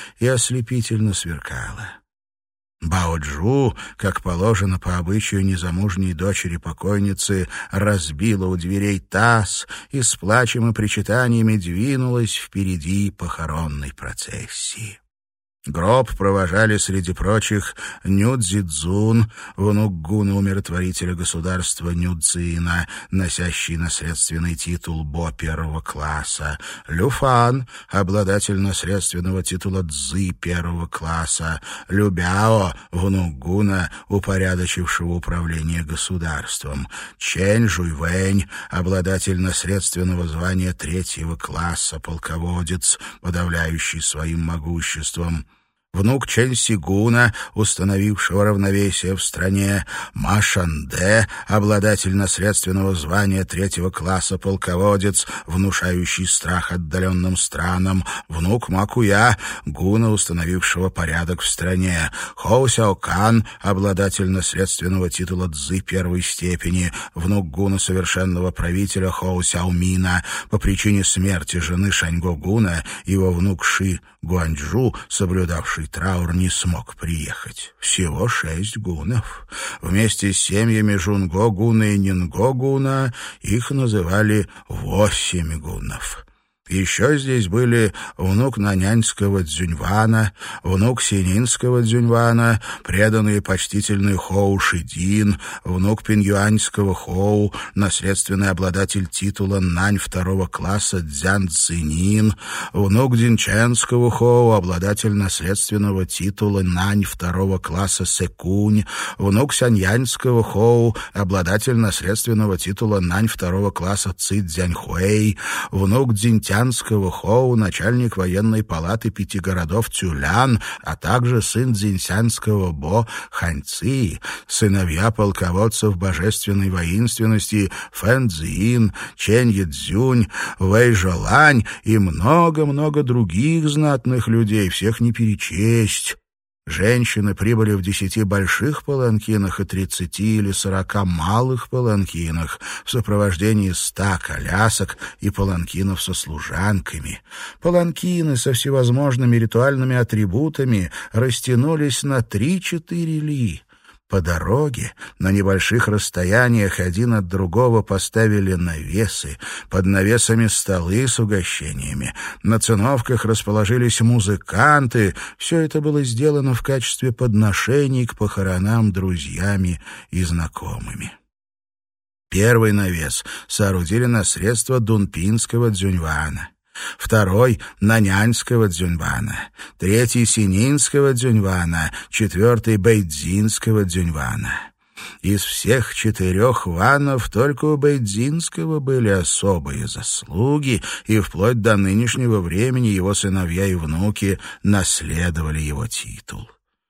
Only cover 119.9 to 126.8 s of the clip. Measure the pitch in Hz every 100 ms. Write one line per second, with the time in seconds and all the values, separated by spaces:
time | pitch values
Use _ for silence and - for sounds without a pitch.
119.9 | - 90 73 67 110 131 113 - - -
120.9 | - - 120 120 123 - 110 127 107 104
121.9 | 95 - 92 117 - - 104 92 76 73
122.9 | 104 113 - - - 85 73 71 - 98
123.9 | 135 104 71 - - - - 107 98 90
124.9 | 78 110 107 104 92 92 90 110 - 110
125.9 | 92 95 78 95 104 - 101 98 92